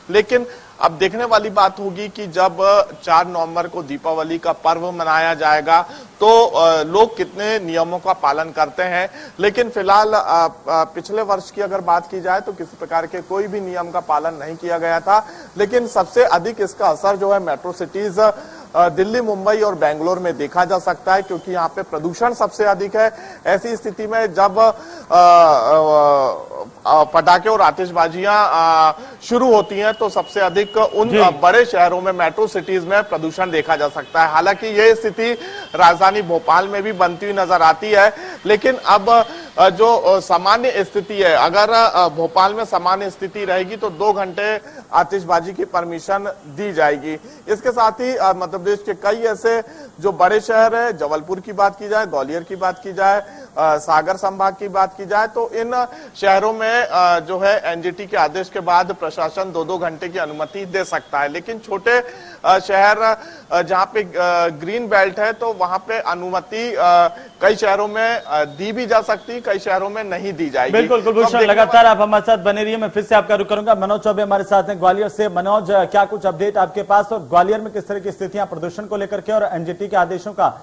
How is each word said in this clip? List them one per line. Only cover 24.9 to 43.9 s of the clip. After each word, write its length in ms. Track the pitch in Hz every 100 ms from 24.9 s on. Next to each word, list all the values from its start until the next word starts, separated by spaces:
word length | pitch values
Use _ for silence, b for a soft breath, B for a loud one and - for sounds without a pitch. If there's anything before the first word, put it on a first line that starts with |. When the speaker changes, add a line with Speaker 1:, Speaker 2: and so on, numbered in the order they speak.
| 339 B
Speaker 1:
अ, 720 | 175 175 175 165 139 117 156 156 151 147 143 131 82 - 65 110 - -
अ, 180 | 151
पटाखे 440 | 151 165 160 180 214
और 120 | 220
आतिशबाजियां, 720 | 165 151 180 175 165 170 196 208
अ, 600 | 202 156 165 160 156 156 247 B
शुरू 320 | - 233 208
होती 240 | 208 202 196
हैं 160 | 214
तो 140 | 214 214
सबसे 320 | 185 170 202
अधिक 360 | 185 180 202 220
उन, 320 | 220 - 220
Speaker 2:
जी। 100 | 214
Speaker 1:
अ, 120 | 185
बड़े 340 | 147 175 220
शहरों 360 | 233 190 175 180
में, 120 | 190
मेट्रो 340 | 180 165 160 214
सिटीज 380 | 190 196 185
में 180 | 170 202
प्रदूषण 480 | 202 160 160 160 185
देखा 260 | 165 147 156
जा 120 | 147
सकता 340 | 147 131 165
है। 60 | 160
हालांकि 380 | 156 180 196 220
ये 280 | 208 226
स्थिति 380 | 226 226 185 233 233 370 403 392
राजधानी 480 | 156 175 170 190 208
भोपाल 460 | 175 165 160 170 196
में 140 | 202
भी 100 | 202
बनती 340 | 185 180 175 202
हुई 80 |
नजर 280 | 196 180 180
आती 280 | 160 160 214
है, 220 | 208 208 208 370 294 185
लेकिन 300 | 214 262 254
अब, 480 | - 202 196 233 220 339 B -
अ, 120 | 190
जो, 260 | 180 226 233
अ, 240 | - 190
सामान्य 640 | - 175 190 226 247 196
स्थिति 300 | 190 208 196
है, 200 | 208 185
अगर, 360 | 151 147 190 208
अ, 380 | 226 226 175 175
भोपाल 460 | 151 165 185 190
में 100 | 214
सामान्य 460 | 220 185 180 190 196
स्थिति 340 | 185 190 214
रहेगी 320 | 196 185 185 214
तो 140 | 214